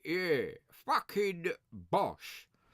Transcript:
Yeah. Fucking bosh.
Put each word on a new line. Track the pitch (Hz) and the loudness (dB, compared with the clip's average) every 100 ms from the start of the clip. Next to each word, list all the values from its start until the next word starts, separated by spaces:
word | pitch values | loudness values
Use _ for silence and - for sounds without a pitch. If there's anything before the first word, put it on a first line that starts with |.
Yeah. | - 175 180 143 87 - _ | -2 0 2 2 2 -6 _
Fucking | - - 285 - 202 202 175 175 - _ | -14 0 0 2 0 0 0 -4 -6 _
bosh. | 104 87 190 160 78 - - - _ _ | -18 -2 2 2 -2 -12 -16 -18 _ _